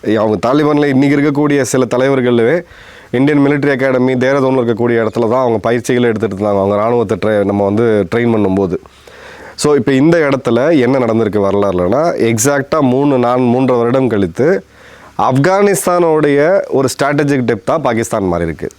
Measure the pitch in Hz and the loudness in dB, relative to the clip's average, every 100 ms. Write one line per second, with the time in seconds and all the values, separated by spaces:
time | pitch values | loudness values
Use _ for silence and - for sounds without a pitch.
0 | - 107 107 104 117 143 147 147 147 131 | 0 0 0 0 0 0 2 2 2 2
1 | 143 143 147 143 147 143 127 131 120 123 | 2 2 0 0 0 0 0 -2 0 0
2 | 131 135 123 120 113 170 170 - - - | 0 0 2 2 2 0 -4 -20 -20 -20
3 | - 123 139 147 139 147 143 135 135 127 | -6 -2 0 2 2 0 0 0 0 0
4 | 127 127 127 139 131 131 117 110 120 117 | 0 0 0 2 0 0 0 0 0 0
5 | 110 113 117 123 123 110 107 120 117 123 | -2 -2 -2 0 0 0 0 -2 0 0
6 | 120 110 104 95 104 101 98 104 110 120 | 0 0 -4 -2 -2 0 0 0 0 0
7 | 104 104 104 107 98 101 101 104 117 107 | -2 -2 0 0 0 0 0 0 2 0
8 | 92 117 120 110 98 95 95 87 - - | 0 -2 0 0 0 0 -2 -4 -10 -20
9 | - - - - - - 147 143 120 135 | -20 -20 -20 -20 -20 -4 0 0 2 2
10 | 151 170 147 135 120 117 147 165 120 135 | 2 2 0 -2 0 0 2 2 2 0
11 | 120 113 107 104 98 98 101 90 90 123 | 0 0 0 0 0 0 0 0 0 0
12 | 170 - 113 117 131 143 131 160 135 127 | -2 0 -2 0 0 0 -2 -2 0 0
13 | 143 131 120 127 123 120 131 120 117 131 | 0 0 0 0 0 0 0 0 0 0
14 | 131 107 95 85 139 196 - - - - | 0 0 -2 0 0 0 -6 -20 -20 -20
15 | - - 110 131 160 190 202 190 - 175 | -14 -4 0 2 2 2 2 0 0 0
16 | 170 156 151 143 151 196 - 131 131 - | 2 2 2 2 2 0 0 -2 -2 -2
17 | 143 143 147 143 117 110 - 160 135 117 | -2 0 0 0 -2 -2 -2 -2 -2 -2
18 | 110 113 95 87 85 82 - | -2 -2 -2 -2 -4 -6 -12